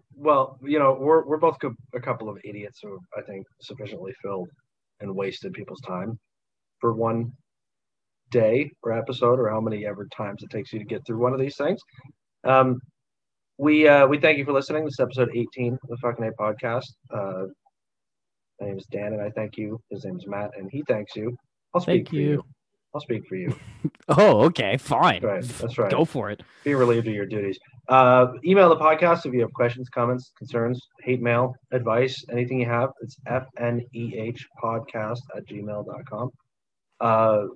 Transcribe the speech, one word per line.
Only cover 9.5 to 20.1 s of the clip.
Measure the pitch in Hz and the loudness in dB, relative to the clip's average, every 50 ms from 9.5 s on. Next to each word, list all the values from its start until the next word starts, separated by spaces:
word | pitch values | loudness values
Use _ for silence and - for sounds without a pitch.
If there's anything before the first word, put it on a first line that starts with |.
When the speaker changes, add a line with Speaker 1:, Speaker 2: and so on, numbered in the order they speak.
Speaker 1:
how | 107 110 | -2 -2
many | 113 113 107 104 104 | -2 -4 -4 -6 -6
ever | 104 98 101 101 - - | -8 -10 -10 -12 -12 -10
times | - 110 101 104 104 | -10 -10 -10 -10 -12
it | 107 - | -14 -12
takes | - 107 95 - | -10 -10 -10 -8
you | - 107 | -10 -12
to | 107 | -10
get | - 110 98 - | -8 -10 -10 -8
through | - 110 113 | -8 -4 -2
one | 120 123 | 0 0
of | 135 131 | 0 -2
these | 135 143 - | -4 -4 -4
things. | - 143 160 196 - - _ _ - - - _ _ _ _ _ _ - | -4 -2 -2 -2 -4 -8 _ _ -20 -20 -20 _ _ _ _ _ _ 0
Um, | 127 135 131 131 131 123 123 - - _ _ _ _ _ _ _ _ _ _ _ _ _ | 4 6 6 6 4 2 -2 -6 -12 _ _ _ _ _ _ _ _ _ _ _ _ _
we, | - 143 151 151 156 151 147 | 0 2 4 6 8 8 8
uh, | 143 143 139 | 10 10 8
we | 131 147 143 | 6 6 4
thank | 151 156 151 | 4 4 4
you | 139 135 | 2 0
for | 143 | 0
listening. | 139 135 139 - 156 156 156 | 0 -2 0 -2 -2 -4 -4
This | 147 - | -4 -2
is | - | -2
episode | 127 - 131 131 123 117 - | -2 -2 0 0 0 0 0
eighteen | 120 120 - - 131 123 120 127 | -2 -4 -4 -6 -4 -4 -4 -4
of | - - 117 | -6 -8 -10
the | 117 117 | -10 -6
Fucking | 123 120 117 123 113 | -4 -4 -4 -4 -6
A | 110 107 - | -6 -4 -4
Podcast. | 107 107 107 - 127 117 117 120 - - - _ _ - - | -4 -4 -4 -4 -4 -4 -4 -4 -6 -8 -14 _ _ -10 -8
Uh, | 110 98 95 92 92 95 95 - _ _ _ _ _ _ _ _ _ _ _ _ _ _ _ _ _ _ _ _ - | -8 -6 -6 -6 -8 -8 -10 -12 _ _ _ _ _ _ _ _ _ _ _ _ _ _ _ _ _ _ _ _ -12
my | 101 | -10
name | 101 98 95 | -10 -10 -12
is | 92 - | -12 -10
Dan, | - 101 104 104 110 | -10 -8 -6 -6 -6
and | 107 | -6
I | 104 107 | -8 -8
thank | 110 110 110 104 - | -6 -8 -8 -8 -8
you. | 110 107 104 110 113 - _ | -10 -10 -8 -10 -12 -12 _
His | 104 98 - | -14 -12 -10
name | 95 | -10